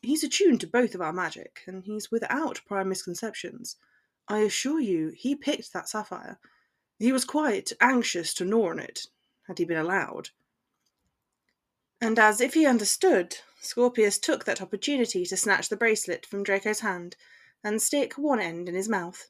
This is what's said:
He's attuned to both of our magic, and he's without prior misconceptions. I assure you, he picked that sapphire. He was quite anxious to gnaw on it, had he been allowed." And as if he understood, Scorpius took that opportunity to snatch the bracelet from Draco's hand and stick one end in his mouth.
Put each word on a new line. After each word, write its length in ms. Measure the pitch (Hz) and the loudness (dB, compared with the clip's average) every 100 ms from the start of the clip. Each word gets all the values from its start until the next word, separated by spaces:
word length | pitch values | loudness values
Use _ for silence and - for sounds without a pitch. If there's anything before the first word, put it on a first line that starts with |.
He's 220 | 233 302 | 0 -2
attuned 380 | 285 - 392 240 | 0 4 6 6
to 60 | 165 | 2
both 260 | 240 240 | 2 2
of 60 | 190 | 0
our 120 | 160 | -4
magic, 520 | 175 170 - - - - | -2 -4 -6 -16 -18 -14
and 180 | 190 | -14
he's 260 | 185 214 - | -8 -8 -4
without 480 | 226 226 262 311 - _ | -4 -2 -2 -2 -6 _
prior 180 | 202 | -2
misconceptions. 920 | 190 185 - 175 226 196 175 - - - _ _ _ _ - | -2 -4 -6 -8 -8 -8 -12 -12 -14 -16 _ _ _ _ -4
I 100 | 214 | 2
assure 420 | 214 - 254 320 | 2 2 0 0
you, 280 | 240 175 156 | 0 0 -2
he 260 | - 247 | -4 -4
picked 380 | 285 - 294 - | -2 -2 -4 -4
that 160 | 180 - | -10 -6
sapphire. 500 | 214 214 - - 196 _ _ _ _ _ _ | -8 -8 -12 -14 -18 _ _ _ _ _ _
He 120 | 226 | 2
was 140 | 262 | 2
quite 480 | 254 294 302 202 - - | 0 0 0 0 -4 2
anxious 520 | 240 262 233 180 165 | 4 4 2 -2 -4
to 100 | - | -4
gnaw 260 | 180 220 190 | 0 2 2
on 80 | 165 | -2
it, 300 | - - - _ _ _ - | -10 -12 -14 _ _ _ -16
had 100 | 175 | -6
he 60 | |
been 120 | 170 165 | -2 0
allowed." 540 | 160 190 - - - _ _ _ _ _ _ _ _ _ _ _ _ _ _ _ _ _ | 0 0 -2 -8 -14 _ _ _ _ _ _ _ _ _ _ _ _ _ _ _ _ _
And 160 | 226 220 | 0 6
as 240 | 214 214 | 6 6
if 140 | 262 | 2
he 100 | 311 | 4
understood, 760 | 302 240 202 - 381 247 180 - - _ | 6 6 2 4 6 4 2 -8 -18 _
Scorpius 580 | - - 247 247 208 202 | -10 2 2 4 2 2
took 260 | - 302 | 0 -2
that 180 | - - | 0 -4
opportunity 640 | 185 202 - 285 233 185 180 | -4 -6 -2 0 0 0 -2
to 100 | 190 | -2
snatch 320 | 220 196 - | 2 2 0
the 80 | 208 | 0
bracelet 480 | 233 220 - 180 | 2 2 -2 -6
from 200 | - 202 | -6 -6
Draco's 360 | 202 196 208 214 | 0 0 0 -2
hand 360 | 220 180 175 - _ - - _ | -2 -4 -8 -16 _ -20 -20 _
and 180 | 208 214 | -4 -2
stick 340 | - 294 262 - | 0 0 0 -2
one 240 | 294 254 | 0 0
end 280 | 175 165 175 | 0 -6 -6
in 80 | 180 | -4
his 120 | 202 | 0
mouth. 400 | 214 175 190 - | -2 -2 -12 -20